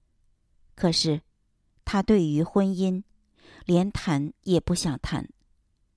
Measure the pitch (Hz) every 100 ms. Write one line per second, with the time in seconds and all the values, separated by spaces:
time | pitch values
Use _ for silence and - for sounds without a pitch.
0 | _ _ _ _ _ _ _ - 175 160
1 | 160 151 - _ _ _ _ _ - 202
2 | 196 214 156 147 170 202 196 185 190 185
3 | - _ _ _ - - - 175 196 -
4 | - 143 147 - - 170 - 175 175 147
5 | - 165 - - _ _ _ _ _